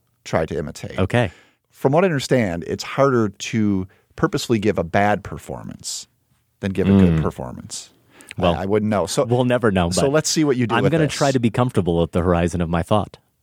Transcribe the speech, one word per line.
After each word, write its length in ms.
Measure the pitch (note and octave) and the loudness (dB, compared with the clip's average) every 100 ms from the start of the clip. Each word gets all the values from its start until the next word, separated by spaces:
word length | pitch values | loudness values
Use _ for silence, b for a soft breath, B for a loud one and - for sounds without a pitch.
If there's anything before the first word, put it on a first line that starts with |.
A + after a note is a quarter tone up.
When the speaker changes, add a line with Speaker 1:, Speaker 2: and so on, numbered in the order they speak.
| _ _ | _ _
Speaker 1:
try 220 | - F2 E2 | -4 -4 -2
to 120 | D#2+ | -4
imitate. 400 | D2 - - - | -8 -10 -10 -4
Speaker 2:
Okay. 340 | F#2+ A#2+ G#2+ b b b _ | 0 0 -2 b b b _
Speaker 1:
From 220 | _ C3+ | _ 0
what 100 | D#3 | 2
I 40 | F#3+ | 2
understand, 580 | C#3+ - C3 G2+ E2+ - | 0 0 0 0 -4 -6
it's 160 | G2+ | -8
harder 460 | - - C3+ A#2+ G#2+ | -6 0 2 2 0
to 580 | - - A2+ G#2 F#2+ F#2 b b - | -4 -6 -2 0 0 -4 b b -4
purposely 420 | D#3+ C#3 - A2+ | -4 -2 -2 0
give 180 | G#2 F2+ | 0 -2
a 60 | |
bad 400 | E2+ G2+ G#2 F#2+ | -2 0 0 0
performance 840 | - D2+ - B1 G#1 - - - - _ _ _ _ - | -6 -14 -12 -14 -14 -14 -12 -14 -14 _ _ _ _ -8
than 140 | G2 | -6
give 160 | G2 F#2 | 0 4
a 20 | |
good 220 | G2 F2+ D#2+ | 6 6 4
Speaker 2:
Mm. 20 | |
Speaker 1:
performance. 680 | D#2 - B1+ - - - - _ B B B - | -2 -4 -12 -12 -14 -16 -16 _ B B B -2
Speaker 2:
Well, 160 | F2 | 0
Speaker 1:
I, 100 | E2 | 0
I 20 | G2 | 0
wouldn't 240 | G#2+ G#2+ | 0 2
know. 160 | G2+ E2 | 0 0
So 180 | - | -2
Speaker 2:
we'll 220 | A#2 B2 B2 | 0 2 2
never 260 | B2 A2+ | 2 2
know, 180 | F#2+ F2 | 2 2
Speaker 1:
so 120 | F2+ | 2
Speaker 2:
but 100 | C#3 | 2
Speaker 1:
let's 180 | D3+ - | 2 0
see 140 | E3 | 0
what 140 | D3 B2 | 0 2
you 100 | A2+ | 0
do 80 | A#2 | 2
Speaker 2:
I'm 80 | |
Speaker 1:
with 80 | - | 2
Speaker 2:
gonna 140 | D#3+ D3 | 2 0
Speaker 1:
this. 80 | |
Speaker 2:
try 180 | - C#3+ | 0 0
to 80 | C3 | 2
be 100 | A#2 | 0
comfortable 540 | B2 B2 A2 F2 E2+ | 0 0 0 0 2
at 80 | E2 | 2
the 80 | F2+ | 0
horizon 400 | F2 E2+ F2 F2 | 2 2 0 -2
of 80 | E2 | -2
my 140 | E2+ | -2
thought. 340 | - G#2+ F#2 - _ _ | 0 0 -2 -12 _ _